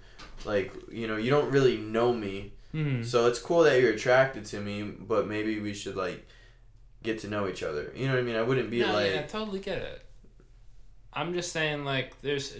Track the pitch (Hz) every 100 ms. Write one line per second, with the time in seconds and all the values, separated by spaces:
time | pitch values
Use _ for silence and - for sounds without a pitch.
0 | - - - - - 101 92 - - 113
1 | 110 107 117 147 127 139 127 107 107 110
2 | 123 117 101 98 101 - - 156 147 123
3 | 117 120 120 120 - 170 156 127 120 107
4 | 127 127 135 107 104 104 104 104 104 -
5 | 95 104 92 107 107 107 104 98 104 95
6 | 90 - - - - - - - - -
7 | 113 107 101 104 98 85 82 73 73 -
8 | 135 127 120 113 117 131 107 117 104 90
9 | 101 95 - 214 214 190 196 151 - -
10 | - - - - - - - - - -
11 | - 135 165 175 170 160 156 147 143 135
12 | 123 - 139 143 139